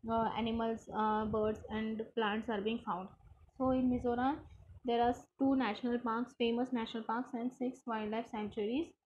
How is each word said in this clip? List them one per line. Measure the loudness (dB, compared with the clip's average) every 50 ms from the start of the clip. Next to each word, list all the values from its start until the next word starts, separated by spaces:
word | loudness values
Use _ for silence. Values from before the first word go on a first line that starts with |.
| -2 0
uh, | 0 2 2 2 0 0
animals, | 0 0 0 0 0 0 -2 -4 -6 -8 -2
uh, | 0 0 2 2 2 0
birds | 0 0 2 2 2 0 -2 -6 -6
and | -4 -4 -2 -2 -2 -4 -6 -4 -2
plants | 0 0 0 0 -2 -2 -2
are | -2 0
being | 0 -2 -2 -2 -4
found. | -4 -4 -4 -4 -10 -14 _ -20 -20 -20 _ -20 -20 _ 0
So | 2 2
in | 4 4 4 2
Mizoram, | 2 2 2 0 2 2 2 2 2 0 -6 -16 -20 -20 -20 -20 -20 -6 _
there | 0 2 4
are | 4 4 2 0 -6 _ _ _
two | 4 4 6
national | 4 4 2 0 -2 -2 0 0 0
parks, | 0 0 0 0 -2 -4 -2 _
famous | 2 2 2 2 0 0
national | 0 -2 -2 -2 -6 -8
parks | -4 -2 -2 -2 -2 -4 -6
and | -4 -4 -4
six | -4 -2 -4 -4 -4 -6 _
wildlife | -4 -4 -2 -2 -2 -2 -4 -4 -4
sanctuaries. | -6 -6 -6 -4 -2 -2 -2 0 0 0 -2 -2 -8 _ _